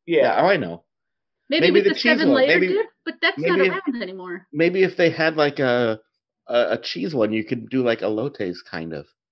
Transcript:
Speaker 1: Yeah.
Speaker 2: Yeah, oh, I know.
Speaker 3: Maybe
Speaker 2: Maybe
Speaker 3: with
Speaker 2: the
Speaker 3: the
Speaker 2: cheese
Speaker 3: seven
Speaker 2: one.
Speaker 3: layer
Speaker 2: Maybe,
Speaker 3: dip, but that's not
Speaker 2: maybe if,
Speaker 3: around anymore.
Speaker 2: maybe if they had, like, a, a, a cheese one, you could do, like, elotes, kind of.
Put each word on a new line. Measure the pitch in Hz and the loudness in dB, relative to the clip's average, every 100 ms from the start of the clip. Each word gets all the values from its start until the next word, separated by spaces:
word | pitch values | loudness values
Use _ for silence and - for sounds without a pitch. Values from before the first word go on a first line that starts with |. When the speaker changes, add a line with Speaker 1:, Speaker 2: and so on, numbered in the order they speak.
| - | -2
Speaker 1:
Yeah. | 170 | 2
Speaker 2:
Yeah, | 165 80 | 2 4
oh, | 165 | 2
I | 190 | 2
know. | 95 85 _ _ _ _ _ _ - | -2 -10 _ _ _ _ _ _ -4
Speaker 3:
Maybe | 302 - | 2 2
Speaker 2:
Maybe | - | 2
Speaker 3:
with | |
Speaker 2:
the | - | 0
Speaker 3:
the | |
Speaker 2:
cheese | - - 311 | 0 0 2
Speaker 3:
seven | 294 | 2
Speaker 2:
one. | 277 | 2
Speaker 3:
layer | 269 180 | 4 2
Speaker 2:
Maybe, | 185 | 2
Speaker 3:
dip, | 392 440 _ - | 0 -4 _ -12
but | - | -4
that's | 330 - | -2 -2
not | 320 359 | 0 2
Speaker 2:
maybe | 370 | 2
if, | 359 311 | 0 -6
Speaker 3:
around | 240 | -6
anymore. | 190 190 180 175 - | -8 -10 -12 -14 -8
Speaker 2:
maybe | 147 170 185 | -2 0 2
if | 185 - | 0 2
they | 170 | 0
had, | 160 160 156 | 2 0 2
like, | 147 139 | 0 2
a, | 131 120 120 110 _ _ _ _ - | 0 2 0 -2 _ _ _ _ -2
a, | 120 104 | 0 0
a | 117 | -2
cheese | - - 185 | -6 -6 -4
one, | 143 107 | 0 0
you | 110 | 0
could | 107 123 110 | -4 -6 -4
do, | 131 | -2
like, | 123 113 | 0 0
elotes, | 101 107 139 - 98 87 - | -2 -2 -6 -6 -8 -8 -10
kind | 90 82 | -10 -10
of. | 78 71 _ _ | -12 -14 _ _